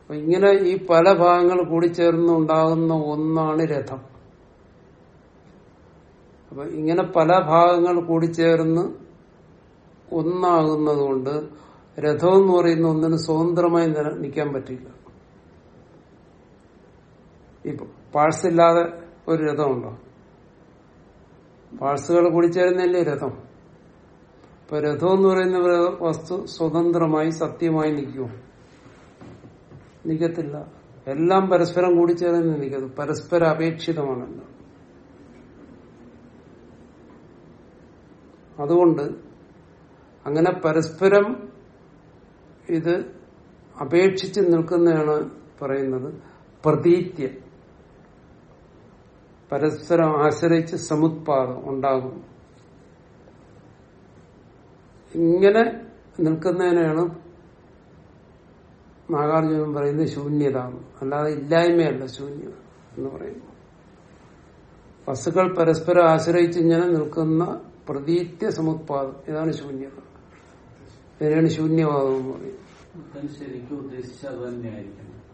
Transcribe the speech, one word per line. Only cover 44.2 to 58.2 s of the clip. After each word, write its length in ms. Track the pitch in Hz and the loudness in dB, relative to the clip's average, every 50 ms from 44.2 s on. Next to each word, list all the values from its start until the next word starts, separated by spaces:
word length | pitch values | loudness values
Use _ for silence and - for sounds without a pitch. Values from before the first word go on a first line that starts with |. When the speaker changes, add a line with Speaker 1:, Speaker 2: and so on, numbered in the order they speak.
| - 180 - 208 196 175 170 | -8 -6 -2 0 2 4 4
Speaker 1:
നിൽക്കുന്നതാണ് 640 | 165 160 165 180 170 170 170 165 156 151 151 151 151 139 135 - - - - - - | 2 2 0 2 2 4 4 4 2 2 0 0 -2 -4 -6 -12 -20 -20 -20 -16 -10
പറയുന്നത് 460 | 143 135 135 139 135 131 131 127 127 143 160 - - - - - - _ - _ - | -6 -4 -4 -2 -2 -4 -4 -6 -6 -8 -12 -14 -20 -20 -20 -20 -20 _ -20 _ 0
പ്രതീത്യ, 600 | 151 - - - 175 175 180 170 - - 151 139 127 - - - - - - - - - - - - - - - - - - - - - - - - - - - - - - - - - - - - _ - - - - - _ _ | 0 0 2 4 4 4 4 2 -6 -8 -8 -8 -8 -8 -12 -20 -20 -20 -20 -20 -20 -20 -20 -20 -20 -20 -20 -20 -20 -20 -20 -20 -20 -20 -20 -20 -20 -20 -20 -20 -20 -20 -20 -20 -20 -20 -20 -20 -20 _ -20 -20 -20 -20 -20 _ _
പരസ്പരം 600 | 143 143 156 151 147 - - - 175 165 165 156 151 147 147 | -6 -2 -2 -2 -4 -4 -4 0 2 2 2 2 2 2 2
ആശ്രയിച്ച് 500 | 151 143 - - 170 165 165 160 165 180 170 - - | 0 0 0 0 2 2 2 0 -2 -6 -10 -6 -4
സമുത്പാദം 680 | 156 151 156 165 160 - - - 147 135 131 123 127 131 - 139 | -2 0 0 0 0 -4 -4 -2 0 0 0 -2 -6 -10 -10 -8
ഉണ്ടാകും. 460 | 135 135 131 139 135 131 123 131 131 - - - - - - _ - - - - - - - - - _ - _ - - - - - - - - - - - - - _ - _ _ - - - - - - _ - - - - - - _ - - - - - _ - - _ - | -8 -4 -2 0 0 0 -2 -6 -12 -14 -18 -20 -20 -20 -20 _ -20 -20 -20 -20 -20 -20 -20 -20 -20 _ -20 _ -20 -20 -20 -20 -20 -20 -20 -20 -20 -20 -20 -20 -20 _ -20 _ _ -20 -20 -20 -20 -20 -20 _ -20 -20 -20 -20 -20 -20 _ -20 -20 -20 -20 -20 _ -20 -20 _ -4
ഇങ്ങനെ 520 | 165 170 165 170 180 190 202 202 226 233 254 - - - - - - _ - _ - 175 | 0 2 2 4 6 6 6 6 6 4 2 0 -8 -16 -20 -20 -20 _ -20 _ -2 0
നിൽക്കുന്നതിനാണ് 800 | 156 160 160 160 185 175 180 185 180 170 175 170 160 156 165 175 170 165 - - - - - - - - _ - - - - - - - - - - - - | 0 0 0 -2 -2 -2 0 0 2 2 2 2 2 0 0 -2 -4 -4 -10 -20 -20 -20 -20 -20 -20 -20 _ -20 -20 -20 -20 -20 -20 -20 -20 -20 -20 -20 -20